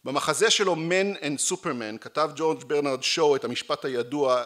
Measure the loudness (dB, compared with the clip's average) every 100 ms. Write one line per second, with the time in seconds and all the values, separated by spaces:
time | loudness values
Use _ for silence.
0 | -2 -2 0 2 2 4 2 0 0 0
1 | 0 -2 -6 -4 -4 -4 -4 -6 -6 -10
2 | -8 -2 -2 0 -2 -2 -2 0 0 -2
3 | -2 2 4 4 0 -6 -4 -4 -2 -2
4 | -2 0 2 2